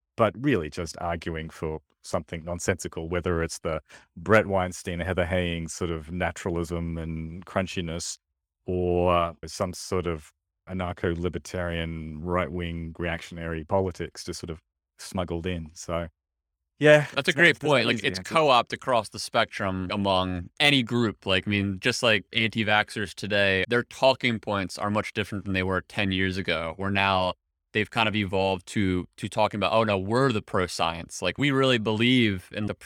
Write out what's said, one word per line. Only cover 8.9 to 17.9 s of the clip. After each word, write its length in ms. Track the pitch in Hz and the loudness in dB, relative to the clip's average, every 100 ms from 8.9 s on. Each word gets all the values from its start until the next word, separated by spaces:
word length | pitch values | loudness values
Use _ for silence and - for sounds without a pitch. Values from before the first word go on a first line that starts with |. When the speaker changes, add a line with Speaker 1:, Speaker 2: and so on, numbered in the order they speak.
| 87 90 87 85 78 82 | 2 4 4 2 -4 -10
Speaker 1:
some 280 | - 92 | -4 -4
sort 340 | 85 - 92 85 | -6 -4 -2 -2
of 240 | 80 - _ _ _ - | -4 -10 _ _ _ -10
anarcho-libertarian, 1500 | 92 87 87 92 85 87 80 - 90 87 85 82 82 78 76 | -6 -6 -2 -2 0 -2 -4 -8 -6 -4 -4 -4 -6 -10 -8
right-wing 760 | 87 90 76 90 85 82 82 82 | -2 -2 -2 -4 -6 -6 -8 -6
reactionary 640 | 85 85 - 85 82 82 | -4 -4 -8 -10 -6 -6
politics 640 | 76 98 95 - 82 - - | -2 0 0 -4 -8 -10 -12
just 160 | 87 | -10
sort 100 | 87 | -10
of 80 | 78 _ _ _ - | -12 _ _ _ -20
smuggled 500 | - 92 85 85 90 | -8 -6 -4 -4 -4
in. 240 | 87 78 | -4 -8
So, 360 | 82 - 85 82 - _ _ _ _ _ - | -12 -6 -4 -6 -12 _ _ _ _ _ 2
yeah. 280 | 147 151 139 | 6 6 6
Speaker 2:
That's 20 | 143 | -2
a 40 | |
Speaker 1:
it's 80 | 160 | 0
not, 80 | 147 | 6
Speaker 2:
great 80 | 170 - | 6 4
Speaker 1:
it's 80 | |
not 60 | 147 | 4
Speaker 2:
point. 160 | 131 | 4
Like, 80 | 117 | 4